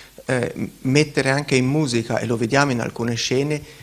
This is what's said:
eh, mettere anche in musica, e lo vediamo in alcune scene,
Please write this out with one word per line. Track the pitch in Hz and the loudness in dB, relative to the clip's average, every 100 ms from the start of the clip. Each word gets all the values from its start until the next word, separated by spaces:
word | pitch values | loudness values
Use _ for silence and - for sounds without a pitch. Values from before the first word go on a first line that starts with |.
| - - - | -20 -16 -2
eh, | 127 117 - - - | -2 -2 -4 -8 -4
mettere | 131 139 147 143 135 | 2 2 4 0 0
anche | 139 147 131 | 0 2 2
in | 127 | 2
musica, | 151 143 117 113 117 | 2 2 0 0 -2
e | 113 | -2
lo | 117 | -2
vediamo | 113 139 143 | 2 2 2
in | 117 | 0
alcune | 123 - 117 113 | -4 -4 -4 -4
scene, | - 127 147 147 - - | 0 0 0 -4 -8 -20